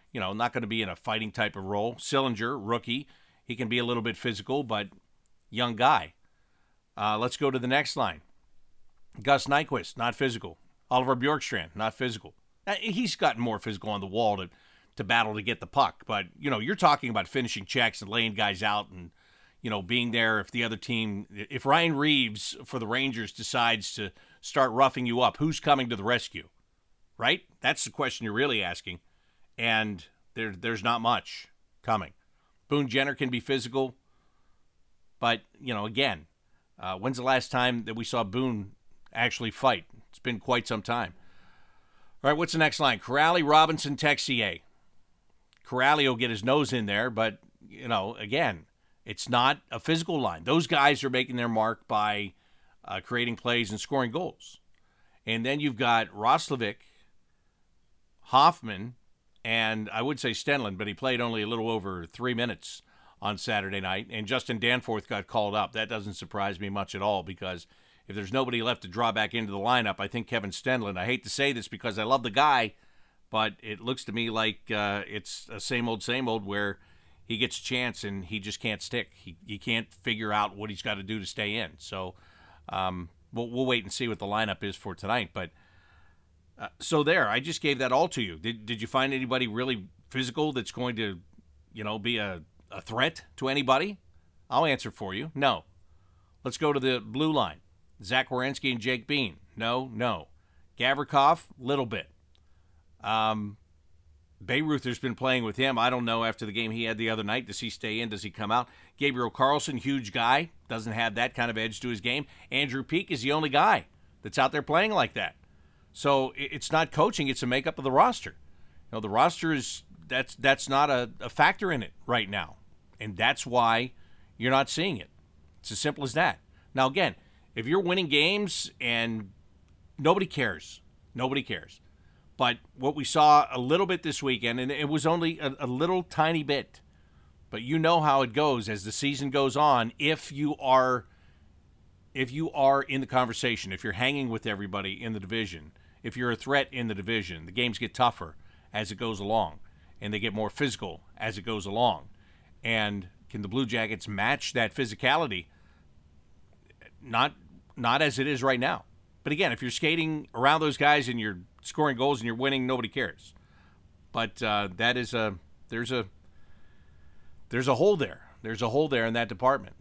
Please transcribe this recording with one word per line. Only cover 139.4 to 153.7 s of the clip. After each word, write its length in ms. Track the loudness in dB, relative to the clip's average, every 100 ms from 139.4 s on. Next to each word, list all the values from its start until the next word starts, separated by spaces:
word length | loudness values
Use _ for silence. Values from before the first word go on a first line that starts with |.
| 2 4
on. 380 | 6 6 2 0
If 320 | 0 0 -4
you 240 | -4 -2 -2
are, 500 | 4 6 6 2 -4 -20 -20 -20 -20 -20 _ _ -20 -20 -14
if 180 | -4 -4
you 200 | -2 -4
are 300 | 4 6 6
in 180 | 2 -2
the 60 | 0
conversation, 640 | 2 2 0 0 -2 -4
if 100 | -6
you're 120 | -6
hanging 340 | -2 0 0 -2
with 180 | -4 -4
everybody 560 | -4 -4 -4 -4 -6
in 120 | -6
the 60 | -8
division, 520 | -4 -4 -4 -6 -16 -20 -20 -12
if 120 | -10
you're 160 | -4 -2
a 60 | -2
threat 320 | 0 0 2
in 180 | -4 -4
the 60 |
division, 520 | -4 -2 -2 -2 -8 -8
the 60 |
games 260 | -2 -2 -2
get 160 | -6
tougher 420 | 2 2 2 -12 -12 -20 -20 -10
as 220 | -6 -6
it 40 | -4
goes 220 | -4 -4
along, 420 | 0 0 0 -6 -18 -20 -20 -12
and 140 | -6
they 60 | -2
get 160 | -2
more 160 | -2 -4
physical 540 | -2 -4 -2 -10 -12 -18 -8
as 220 | -8 -6
it 40 | -6
goes 180 | -6
along. 460 | -4 0 0 0 -8 -20 -20 -20 -20 -10
And 460 | -2 0 0 -4 -8 -18 -14
can 100 | -10
the 80 | -4
Blue 160 | -2
Jackets 420 | -2